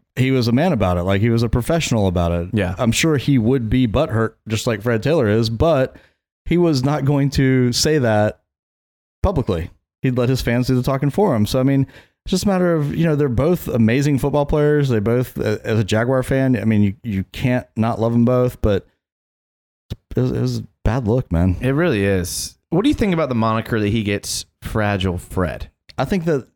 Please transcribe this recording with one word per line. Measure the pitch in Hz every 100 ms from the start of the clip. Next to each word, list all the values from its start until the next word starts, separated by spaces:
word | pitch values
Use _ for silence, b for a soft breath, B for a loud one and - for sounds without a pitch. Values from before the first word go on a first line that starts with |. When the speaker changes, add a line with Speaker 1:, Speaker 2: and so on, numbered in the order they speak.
| _ -
Speaker 1:
he | 127
was | 135 117
a |
man | 120 180
about | 127 92 90
it. |
Like, | 90 98
he | 117
was | 113
a | 117
professional | 127 117 165 - 120 98
about | 87 85
it. | 85 90
Speaker 2:
Yeah. | 104 90 98
Speaker 1:
I'm | 120
sure | 113 165 147
he | - 135
would | 107 135 110
be | 127 123
butthurt, | 117 160 110 110 - -
just | 107 -
like | 107
Fred | 117 113
Taylor | 131 165 110
is, | 110 113
but | 113 160 147 131 - B B _ _ -
he | 170
was | 175 139
not | 131 147 139
going | 143 139
to | 143 135 131 123
say | 120 151 151
that | 120 107 107 - _ _ _ _ _ _ _ _
publicly. | 185 170 113 87 87 - _ _
He'd | 135 123
let | 120
his | 131
fans | - 120 123
do | 127
the |
talking | 123 135 143
for | - 202 120
him. | 107
So, | 131
I |
mean, | 135 139 135 B B B -
it's |
just | 185
a | 202
matter | 185 180
of, | 160 143
you | 156 165
know, | 147
they're | 143
both | 113 147 180 -
amazing | 123 110 127 143 135
football | 143 143 143
players. | 156 147 151 139
They | 113
both, | 104 120 127 -
a-, | 110 104
as | - 110
a |
Jaguar | 101 107 120 131
fan, | 123 135 131 117
I | 107
mean, | 107
you, | 101 95
you | 120 98 92
can't | - 127 127 - -
not | 110 101
love | 117
them | 120 117
both, | 127 123 -
but | 110 98 - _ _ _ _ _ _ _ _ _ _ - _ -
it |
was, | 127
it | 120
was | 127 117
a | - _
bad | - 120 107
look, | 127 -
man. | 82 92 87
Speaker 2:
It | 127
really | 139 175 107
is. | 98 95 87 - - - _
What | 165
do | 254
you | 294
think | 214
about | 170 143
the | 120
moniker | 110 110 107 113
that | 104
he | 113
gets, | 101 101 - - - _
Fragile | - 110 104 101 92 87
Fred? | - - 85 55 - _ _ -
Speaker 1:
I | 135
think | 196 165
that | 143 -